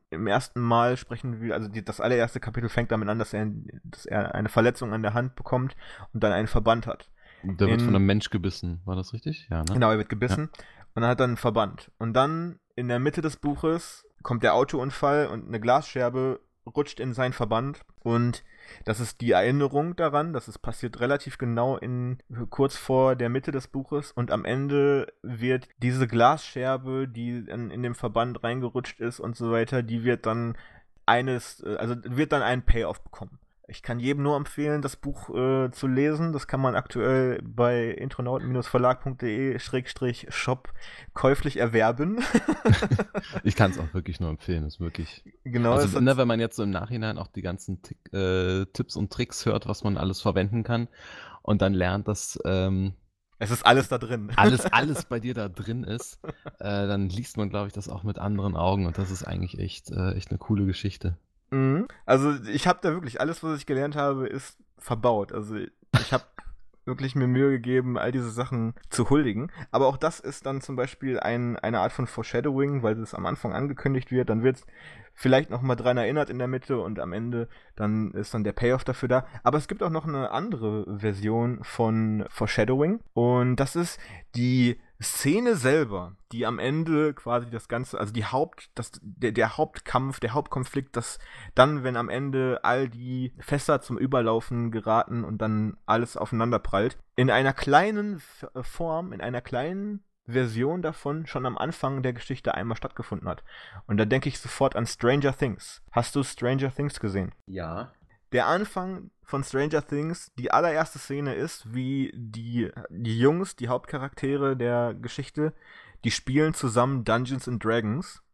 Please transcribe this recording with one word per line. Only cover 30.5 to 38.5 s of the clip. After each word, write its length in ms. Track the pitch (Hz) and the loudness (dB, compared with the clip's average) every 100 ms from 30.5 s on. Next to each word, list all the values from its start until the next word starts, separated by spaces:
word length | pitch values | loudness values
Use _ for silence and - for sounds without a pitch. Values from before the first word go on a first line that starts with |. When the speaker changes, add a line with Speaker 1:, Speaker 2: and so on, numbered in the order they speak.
| 113 - - - _ - | -6 -12 -20 -20 _ 4
Speaker 1:
eines, 540 | 120 131 - - - | 4 4 -2 -6 -10
äh, 100 | - 104 | -6 -4
also 200 | 113 120 | -4 -4
wird 260 | 120 123 151 | -4 0 2
dann 120 | 143 | 2
einen 200 | 113 123 | 2 2
Payoff 400 | - 117 90 135 | 4 4 2 -6
bekommen. 380 | - - 95 - _ _ - | -10 -16 -16 -18 _ _ -20
Ich 140 | - | -12
kann 180 | - 120 | -8 -4
jedem 240 | 123 143 | -2 0
nur 120 | 143 147 | 2 0
empfehlen, 460 | 143 - 147 151 | -2 -4 -2 0
das 140 | 139 - | -2 -6
Buch, 340 | 143 139 - | -8 -8 -6
äh, 400 | - 127 131 127 | 0 2 2 0
zu 160 | - 135 | 0 0
lesen. 460 | 127 147 151 165 | 4 4 2 0
Das 140 | 147 - | -2 -2
kann 120 | 131 | 0
man 140 | 131 | 2
aktuell 640 | - - 123 117 131 127 120 | 0 -2 0 2 4 2 0
bei 480 | 113 113 120 120 113 | -4 2 4 4 0
intronauten 720 | 92 135 - 120 131 123 | -4 -6 -6 -4 -2 -2